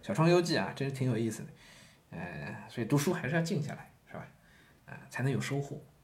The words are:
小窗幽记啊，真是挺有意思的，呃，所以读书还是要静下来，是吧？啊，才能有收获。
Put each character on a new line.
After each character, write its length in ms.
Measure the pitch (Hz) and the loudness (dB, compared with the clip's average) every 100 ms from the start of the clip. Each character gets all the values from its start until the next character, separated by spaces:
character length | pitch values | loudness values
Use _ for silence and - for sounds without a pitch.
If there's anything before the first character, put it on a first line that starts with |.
小 140 | - | -2
窗 160 | 107 160 | 4 6
幽 100 | 175 | 6
记 160 | 170 135 | 6 0
啊， 160 | 95 | 0
真 140 | - 139 | -2 -4
是 80 | 135 | 0
挺 140 | 127 | 0
有 80 | 113 | 2
意 120 | 113 | 0
思 120 | 107 | -2
的， 60 | 143 - - - - - _ | -10 -14 -20 -20 -20 -20 _
呃， 520 | - 87 78 71 113 104 | -10 -10 -8 -8 -10 -10
所 120 | - | -4
以 40 | 110 | 4
读 100 | 143 | 4
书 160 | 190 | 4
还 160 | 175 127 | 0 0
是 60 | 165 | 0
要 60 | |
静 200 | 165 185 | 0 -2
下 120 | - | -2
来， 180 | - - - _ | -8 -14 -20 _
是 40 | |
吧？ 120 | - - - - - - - - | -14 -14 -20 -20 -20 -20 -20 -18
啊， 120 | - - | -18 -12
才 120 | - | -2
能 80 | 135 | 0
有 80 | 131 | 0
收 220 | - 139 | -2 -4
获。 180 | 139 - - - | -4 -10 -14 -20